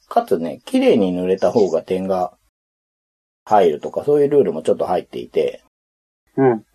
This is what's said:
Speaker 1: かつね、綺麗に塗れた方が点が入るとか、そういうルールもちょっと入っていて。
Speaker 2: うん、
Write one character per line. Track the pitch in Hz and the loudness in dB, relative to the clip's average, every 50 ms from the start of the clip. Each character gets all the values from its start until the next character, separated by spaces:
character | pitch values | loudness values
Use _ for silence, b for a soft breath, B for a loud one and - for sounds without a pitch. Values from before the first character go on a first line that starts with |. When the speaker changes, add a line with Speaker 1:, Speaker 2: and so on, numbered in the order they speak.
| _ | _
Speaker 1:
か | - - 233 240 | -2 -2 -2 0
つ | - 190 | 0 -2
ね、 | - - - - - - | -2 -2 -6 -10 -12 -10
綺 | - 262 254 | -4 -2 0
麗 | 269 247 165 | 2 4 4
に | 113 98 92 | 2 2 0
塗 | 90 90 90 | -2 -2 -2
れ | 92 95 | -2 -2
た | 95 - - | 0 0 0
方 | - 120 98 87 | 2 2 2 2
が | 80 76 | 0 -2
点 | - - 92 92 95 | -2 -2 -4 -4 -2
が | 95 95 90 90 - - _ _ _ _ _ _ _ _ _ _ _ _ _ _ _ _ _ _ _ _ _ - | -2 -2 -2 -2 -4 -8 _ _ _ _ _ _ _ _ _ _ _ _ _ _ _ _ _ _ _ _ _ -4
入 | - 107 104 92 82 | 0 2 4 4 2
る | 73 - | 0 -2
と | - - | -6 -8
か、 | - 92 - | -8 -6 -2
そ | 147 147 | 0 2
う | 147 | 2
い | 143 | 2
う | 143 | 2
ル | 147 139 | 4 2
ー | 117 | 2
ル | 90 80 | 2 0
も | 80 | -4
ち | - - | -2 -2
ょ | 92 | -2
っ | |
と | 82 - | -2 -2
入 | - 90 85 | -2 -2 -4
っ | - | -4
て | - - 60 | -6 -12 -12
い | 60 62 | -10 -6
て。 | - 82 71 - - - _ _ _ _ _ _ _ _ _ _ _ _ _ _ - | -4 -2 -2 -2 -4 -8 _ _ _ _ _ _ _ _ _ _ _ _ _ _ -2
Speaker 2:
う | 135 135 | 0 2
ん、 | 127 117 104 - _ - | 2 2 0 -6 _ -4